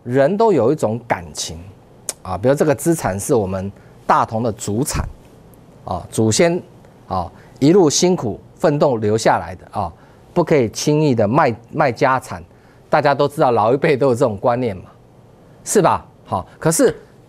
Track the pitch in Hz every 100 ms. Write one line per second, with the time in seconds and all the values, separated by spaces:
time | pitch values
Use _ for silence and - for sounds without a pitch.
0 | 120 131 139 202 226 160 113 156 107 117
1 | 117 98 85 73 - 82 92 - - -
2 | - - - 92 120 147 156 139 170 165
3 | 101 95 - 127 95 95 98 - - -
4 | - 156 120 113 120 101 - 104 135 -
5 | - - - - - - - - - 90
6 | - - 110 110 170 175 - - - -
7 | - - 85 - - - 139 196 156 -
8 | 180 180 117 87 - - 170 147 160 117
9 | 107 110 170 117 85 92 - - 87 -
10 | - - - 175 160 151 113 - - 151
11 | 151 117 101 139 147 110 - 143 147 110
12 | 139 131 - 90 82 - - - - 156
13 | 143 139 143 - 139 113 110 139 165 131
14 | 139 120 135 101 127 120 123 92 - -
15 | - - - - - - - 214 165 104
16 | - - - 98 - - 156 165 247 -
17 | - -